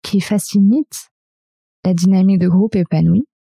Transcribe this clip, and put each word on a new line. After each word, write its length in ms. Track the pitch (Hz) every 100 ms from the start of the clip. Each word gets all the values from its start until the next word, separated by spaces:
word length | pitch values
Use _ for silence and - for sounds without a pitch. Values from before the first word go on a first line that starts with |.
qui 200 | - 196
facilite 880 | - 208 - 202 196 254 294 - - _ _ _ _ _ _ _
la 100 | 180
dynamique 460 | 175 180 190 190 190
de 80 | 180
groupe 280 | 180 220 208
épanouie 520 | 170 156 165 180 285 _